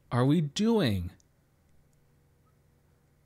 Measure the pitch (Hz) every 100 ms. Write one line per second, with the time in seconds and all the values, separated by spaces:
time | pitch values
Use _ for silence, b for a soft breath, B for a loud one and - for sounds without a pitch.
0 | _ 120 131 160 151 - 220 226 139 98
1 | 87 - _ _ _ _ _ _ _ _
2 | _ _ _ _ _ _ _ _ _ _
3 | _ _